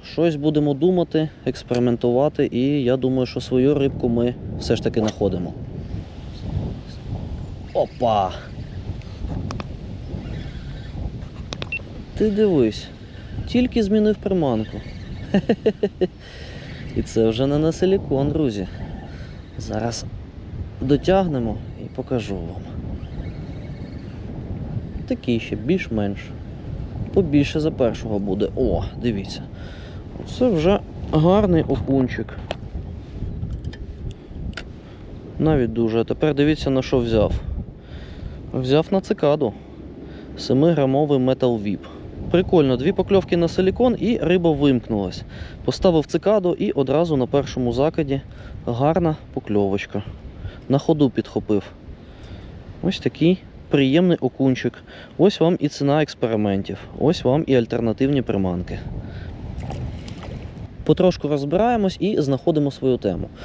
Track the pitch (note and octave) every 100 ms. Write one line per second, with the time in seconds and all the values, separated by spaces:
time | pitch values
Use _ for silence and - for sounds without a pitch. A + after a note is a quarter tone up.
0 | - - E3+ D3 D3+ D3+ D3 C#3 E3+ F#3
1 | E3 D#3+ D#3 - - B2 - B2 B2 A#2+
2 | B2 A#2+ D3 - C3+ A#2+ C3+ D3 A#2+ C3
3 | C3 C3 B2 - - C3 C3+ C#3+ C#3 -
4 | B2 A#2 A#2+ A#2+ - - - A#2 A#2 A2+
5 | G#2+ - G2+ F2+ F2 - - - - -
6 | - - - - - - - - - -
7 | - - - - - - - - C3 -
8 | A#2+ G#2 F#2 F2+ - - - - - -
9 | - - - - - - - - - -
10 | - - - - - - - - - -
11 | - - - - - - - - - -
12 | - - G#3+ G3+ G#3+ D#3+ A#2 G#2 - -
13 | - - - - - A#3+ B3 A#3+ G3 G#3+
14 | G#3+ G3+ G3 F#3+ C#3+ A2 G#2+ G#2 - -
15 | - - - G3 - A3+ A3+ - G3+ -
16 | F3+ - - - - - - - - -
17 | A2 - A2+ A2 C3+ D3 D#3 D#3+ F#3 G3
18 | F#3+ C3+ C#3+ D3 D3 G2+ F#2 - - -
19 | - - - - - - - G#2+ A#2 A2+
20 | - - - - - - - - C3 C#3+
21 | - F#3+ F#3 C#3 A2+ G#2+ - - B2 -
22 | B2 B2+ G#2 F#2+ E2 F2 - - - -
23 | - - - - - - - - - -
24 | - - - - - - - - - -
25 | - B3 - A#2 - G#2 A2+ F#3 - A2
26 | G2+ G2 - - - - - - - -
27 | - - E3+ D3 C#3 D#3+ D3+ G#2+ B2 G#2+
28 | A2+ G#2 G2+ G2 G#2+ - B2 E2+ - -
29 | A#2+ G2+ F#2+ - - - - - - -
30 | - - - - B3+ F3 D#3+ G#3 - -
31 | - D#3 E3 G3 G#3 E3 - C3 - C3+
32 | B2+ - A2 - - - - - - -
33 | - - - - - - - - - -
34 | - - - - - - - - - -
35 | - - - - D3+ D3+ A#2 A2+ A2+ A2+
36 | A#2 - D#3 C#3 D3 D3+ - C3 B2+ C3+
37 | A#2 A2+ F#2+ - - - - - - -
38 | - - - - - - B2+ C#3+ D#3+ G3
39 | - - D3+ D3+ B2+ - - - - -
40 | - - - - - B2+ E3 D#3 C3+ C3+
41 | D3+ C#3+ B2+ B2+ B2+ A#2 G2+ F#2+ - -
42 | - - - E3+ - F3+ C#3 B2 C#3+ G3
43 | F#3 G3 - E3+ E3+ - F#3+ F#3 B3 A3
44 | G3+ A#3+ D#3+ F3+ E3+ D3 C#3+ B2+ - A2
45 | F#2 - - - - - - - F#3+ E3
46 | C#3+ E3+ G3 G#3+ F3+ - G#3 C#3 C3 C#3+
47 | E3+ C#3+ A#2+ C#3+ C#3 - B2 A#2 D3 E3
48 | C#3+ C3+ - - - - - A#2 C#3+ D#3+
49 | E3+ D#3 - - - G#2 G2+ G2+ - G#2+
50 | - - - - - - - C3+ - D#3
51 | C#3 - - G#2+ - G#2 - - - -
52 | - - - - - - - - F3 -
53 | - - D#3+ F#3 - - - C#3+ C3+ D3+
54 | F3+ E3 B2+ - C3+ B2+ B2 - - -
55 | - - F3+ - E3+ F3+ D3 - C#3 D3
56 | D3+ - A#2+ A2 G#2 G2 F#2+ G2 - -
57 | C3+ - B2 C#3 - C3 A2+ A#2+ A#2 G#2+
58 | C3+ C#3+ A2+ G2+ F#2 F2+ F2+ - - -
59 | - - - - - - - - - -
60 | - - - - - - - - - D#3
61 | F3+ F3 D3 D3 C#3+ E3+ A#3 A#3+ G3 -
62 | F#3+ G#3+ C#3 C3+ - D3+ C#3+ - C3 A#2+
63 | G#2 F2 - -